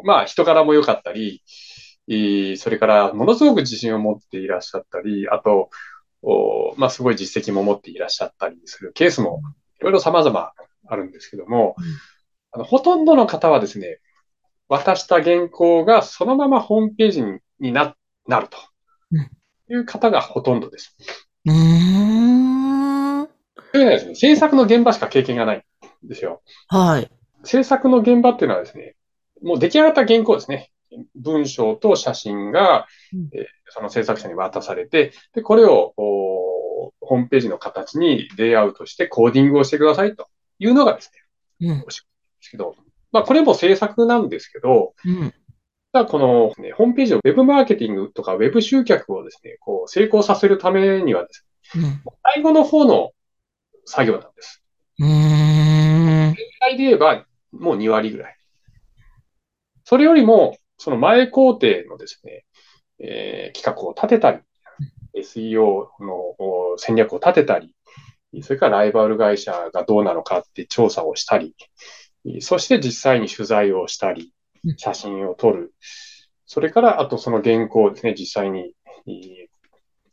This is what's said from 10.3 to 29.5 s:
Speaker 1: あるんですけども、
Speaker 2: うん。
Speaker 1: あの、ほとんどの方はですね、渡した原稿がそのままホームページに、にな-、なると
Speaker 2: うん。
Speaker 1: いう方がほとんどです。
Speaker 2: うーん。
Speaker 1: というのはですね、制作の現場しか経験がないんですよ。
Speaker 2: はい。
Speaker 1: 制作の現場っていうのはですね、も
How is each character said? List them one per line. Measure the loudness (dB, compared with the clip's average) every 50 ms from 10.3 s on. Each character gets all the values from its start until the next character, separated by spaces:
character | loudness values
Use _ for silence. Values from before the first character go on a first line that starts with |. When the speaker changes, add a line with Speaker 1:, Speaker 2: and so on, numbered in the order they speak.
| 0 -2 -6 -8 _ _ -20 _ _ _ _
Speaker 1:
あ | -12 -10
る | -10 -10
ん | -12 -14
で | -20
す | -20 -20
け | -18
ど | -16 -10
も、 | -4 0 0 0 0 -2 -8
Speaker 2:
う |
ん。 | -12 -12 -12 -14 -16 _ _ _ _ _ _ _ _ _
Speaker 1:
あ | -16 -14
の、 | -6
ほ | 0 0 0
と | 2 2 0
ん | 2 4
ど | 4 4
の | 4 4
方 | 0 -2 -2 2 2
は | 2 2
で | 0 -2
す | -8 -10
ね、 | -12 -14 -14 -16 _ _ _ _ _ _ _ _ _ _ _ _ _
渡 | -4 -4 -2 0 0 -2
し | -2 0
た | 0 0 0 2
原 | 2 0 0 0 -4
稿 | -4 0 2 2 2 2 2
が | 4 2 2 2
そ | -2 -6 -6 -2
の | -2 0
ま | 0 2 2
ま | 0 0
ホ | 0 0 0 0
ー | 0
ム | -2 0
ペ | 0 0 0
ー | 0
ジ | -2 -4
に、 | -6 -8 -12 _ _ _ -10
に | -8 -4
な-、 | -2 -2 -2 -2 -4 _ _ _ _ _ _
な | -4 -4 -4
る | -4 -6
と | -14 -20 -20 _ _ _ _ _ _ _ _ -6 -4
Speaker 2:
う | -4
ん。 | -4 -6 -12 _ _ _ _ _ _ -10 -8
Speaker 1:
い | -8
う | -8
方 | -8 -8 -2 -2 0
が | 0 0
ほ | -4 -4 -8 -6
と | -2 -2 -2
ん | -2
ど | -4 -10
で | -16 -20
す。 | -20 -20 _ _ -20 -18 -18 -18 _ _ _ _ -2
Speaker 2:
う | 2 2
ー | 4 4 4 4 4 4 4 2 2 2 2 2 2 4 4 4 4 2 2 0 -2 -2 -2 -2 -2 -2 -2 -2 -2 -2 -4 -4 -4 -6
ん。 | -8 _ _ _ _ _ -20 -12 _ 2
Speaker 1:
と | 4
い | 4
う |
の | 4 4
は | 2
で |
す | 0
ね、 | -6 -6
制 | 0 4 4 4
作 | 6 4 4 4
の | 4 4
現 | 6 4 4 4
場 | 2 2
し | 0
か | -4
経 | -2 0 -2 0
験 | 0 -2
が | -2 -2
な | -2 -4
い | -6 _ _ _ _ _ -20 _ _ _
ん | -18
で | -14
す | -12 -10
よ。 | -12 -12 -12 _ _ -20 _ _ -2
Speaker 2:
は | 0 2 2 4 2 0
い。 | -2 -6 _ _ _ _ _ _ -10
Speaker 1:
制 | -2 0 0 2
作 | 2 0 2 2 4
の | 2 4
現 | 4 4 4 4 4
場 | 2
っ | 2 2
て | -2
い |
う | -2
の | -2
は | -4 -6
で | -10
す | -14
ね、 | -20 -20 -20 _ _ _ _ _ _ _ _ _ -12 -6
も | -4